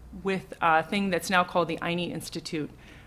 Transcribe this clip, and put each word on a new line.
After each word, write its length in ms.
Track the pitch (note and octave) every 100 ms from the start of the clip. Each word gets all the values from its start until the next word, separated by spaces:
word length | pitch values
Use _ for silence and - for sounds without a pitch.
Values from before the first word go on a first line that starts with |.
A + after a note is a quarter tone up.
| - F#3+
with 320 | G3 F#3+ - -
a 220 | E3+ D#3+
thing 260 | D#3+ G3+ G3
that's 180 | E3+ -
now 140 | F#3
called 240 | F3+ F3+ E3
the 100 | -
Iny 300 | E3+ E3+ E3+
Institute, 580 | - - E3+ - D#3+ - - - -